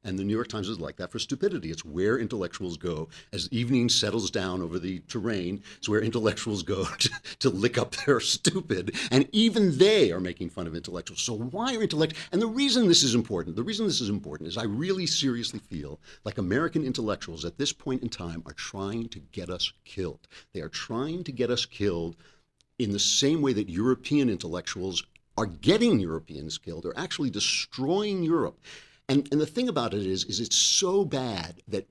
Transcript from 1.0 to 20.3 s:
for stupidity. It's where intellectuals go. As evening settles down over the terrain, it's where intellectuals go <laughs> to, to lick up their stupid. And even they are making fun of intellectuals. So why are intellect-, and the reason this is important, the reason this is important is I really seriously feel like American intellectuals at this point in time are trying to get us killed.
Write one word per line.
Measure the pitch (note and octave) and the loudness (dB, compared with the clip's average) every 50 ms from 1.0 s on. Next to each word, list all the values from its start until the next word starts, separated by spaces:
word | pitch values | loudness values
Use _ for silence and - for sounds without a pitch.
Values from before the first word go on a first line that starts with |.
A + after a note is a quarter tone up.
| F3+ F3+ | -10 -8
for | - - | -6 -8
stupidity. | - - D3+ - - G3+ F3+ C#3+ - D#3+ | -4 -4 -2 0 0 -2 0 -2 -6 -6
It's | - D#3+ - | -8 -8 -10
where | D#2+ D2 E2+ F#2 G#2 A#2 | -8 -2 0 2 2 2
intellectuals | C3+ A#2 G2+ B2+ G#2+ F2+ F2 - - G2 F2+ E2+ | 2 0 -2 -2 -4 -4 -4 -4 -6 -6 -6 -6
go. | D#2+ - F2+ E2 D2+ D#2+ - - - - _ - | -4 -4 -4 -4 -4 -6 -8 -12 -20 -18 _ -8
As | G2+ E2+ - | -8 -6 -4
evening | - A2+ A#2+ A#2 C3+ B2 A#2+ A#2+ | -2 -2 0 2 4 4 4 4
settles | - - G#2+ G#2 G2 A2+ A2+ A2 | 4 4 2 2 0 0 -2 -2
down | - G#2+ F#2 F#2+ F2+ F#2 | -2 -2 -2 -2 -2 -4
over | F2+ E2 E2 F2+ | -4 -4 -4 -4
the | E2+ F#2 F#2+ F2 - | -4 -4 -6 -6 -8
terrain, | _ - A#2+ F#2 A#2 A2 G2 F2 F2 F#2+ G2+ - - - | _ -8 -4 -4 -2 -2 -2 -2 -4 -4 -6 -8 -14 -18
it's | - - - | -8 -2 2
where | G#2+ G#2 | 2 2
intellectuals | G#2+ A2+ A2+ A#2+ G#2+ A2 G2+ - - A2 G#2 G2 E2 | 2 2 0 2 2 2 0 0 -4 -4 -4 -4 -2
go | E2+ G2 F#2 F#2+ | -2 -2 -2 -2
<laughs> | - - - | -4 -2 0
to, | - - - - - - - _ | 0 0 0 -4 -12 -14 -10 _
to | - C3+ | 2 2
lick | - - G2+ A#2+ B2+ | 2 4 0 2 2
up | A#2+ A2 - - | 2 -2 -2 -4
their | - - - C#3 A#2 | -4 2 4 4 4
stupid. | - - - - _ - D#3 F#3+ - - G#2 F#2+ F2 G2 - - - - | 4 0 -2 2 _ 0 0 0 -2 -2 -2 -2 -2 -4 -4 -4 -2 4
And | B2 C3 C#3+ - | 4 4 4 4
even | - G#3+ A3+ A3+ G3+ A3+ G#3 F#3 D3 | 4 4 4 6 6 6 6 6 8
they | B2+ F#3 G3+ A3 G#3 D3+ G2 | 8 8 8 8 8 6 6
are | E2 F#2 | 4 0
making | F#2 F2+ F2 - F2+ E2 | -2 -4 -4 -6 -8 -8
fun | - - F2 | -6 -6 -8
of | E2 D#2 | -6 -6
intellectuals. | E2+ E2 - F2 F2 E2 - F#2 - | -8 -8 -8 -10 -8 -10 -8 -8 -6
So | - - A#2 | -4 -4 -4
why | G#2 A2+ B2+ B2+ G3+ A3+ C4 B3+ | -4 -6 -6 -4 -4 -2 -2 0
are | A3 | 0
intellect-, | A3 E3+ - D3+ D#3+ D#3 D#3 - - - | 0 0 2 2 2 2 0 -8 -10 -2
and | - F3 | 0 0
the | A3+ | 2
reason | A3+ G#3+ B3+ C#4 C#4 A3+ B3+ A#3 | 2 2 0 2 4 4 6 6
this | F#3 E3+ E3 - | 8 8 8 6
is | C3 A2 | 6 4
important, | A#2+ A2+ - G#2+ F2 D#2+ D#2+ D#2+ | 4 2 2 -2 -2 -2 -2 -4
the | G2 B2 | -4 -4
reason | F3+ A3 G3+ A3+ | -4 -2 0 0
this | G3+ D3+ - | 0 0 0
is | A#2+ G2+ | 0 0
important | G#2 G2 - D#2 D2 D2+ D#2 | -2 -2 -4 -8 -10 -10 -8
is | D#2+ F2 | -8 -6
I | A2 A2 | -4 -4
really | A2 G2+ A#2 D#3 F#3 F#3+ F#3+ F3+ | -2 -2 -2 0 -2 0 0 0
seriously | D3+ - - - C3+ A#2+ A#2+ A2+ - - G#2 | -2 0 2 2 0 0 0 -4 -6 -8 -8
feel | - - G2+ D#2 C#2+ C#2+ C#2+ - _ - - - _ | -12 -8 -10 -8 -8 -8 -12 -14 _ -20 -20 -10 _
like | G#2+ - | -8 -4
American | - G2 F2 G2+ C3 D#3+ E3 E3 - D3+ | -2 0 0 2 2 2 2 0 0 0
intellectuals | C3 B2 - A#2 G#2+ G2+ - - - D#2+ D#2 E2 | 0 -2 -2 -2 -2 -2 -4 -6 -12 -10 -6 -6
at | E2+ - | -8 -4
this | - C#3 C#3 - | -2 -4 -4 -4
point | _ - C#3 C3 B2+ - | _ -4 -4 -4 -2 -2
in | A2+ | -6
time | - - F#2 E2+ E2 E2 E2 | -6 -6 -8 -8 -8 -8 -10
are | - - | -12 -12
trying | - - - - G2 G2 G2 G#2+ A#2 A#2 A#2 | -12 -12 -10 -8 -6 -6 -6 -4 -6 -8 -8
to | - F#2 | -10 -16
get | C#2+ - - G2 F2 E2+ | -18 -14 -12 -12 -8 -8
us | F2+ E2+ - - - _ _ | -6 -4 -4 -4 -6 _ _
killed. | - - - F#2 E2 C#2+ - _ _ | -14 -8 -6 -6 -6 -6 -10 _ _